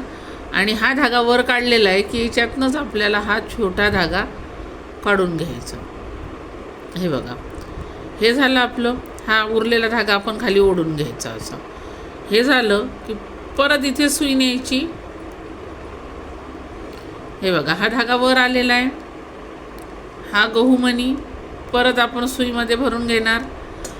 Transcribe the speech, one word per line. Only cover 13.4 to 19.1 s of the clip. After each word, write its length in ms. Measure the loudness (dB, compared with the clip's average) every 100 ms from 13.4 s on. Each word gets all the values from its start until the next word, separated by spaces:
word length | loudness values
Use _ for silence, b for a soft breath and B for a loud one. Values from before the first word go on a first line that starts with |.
| -12 0
परत 280 | 4 4 2
इथे 240 | 4 2
सुई 240 | 4 2
न्यायची. 460 | 4 4 2 0 0 -2 -6 -12 -14 -14 -14 -14 -14 -14 -14 -14 -14 -14 -14 -14 -14 -14 -14 -14 -14 -12 -14 -14 -14 -14 -4
हे 100 | 0
बघा, 220 | 2 2
हा 140 | 0 2
धागा 280 | 2 2 4
वर 220 | 4 6
आलेला 360 | 4 4 4
आहे, 360 | 4 2 -2 -12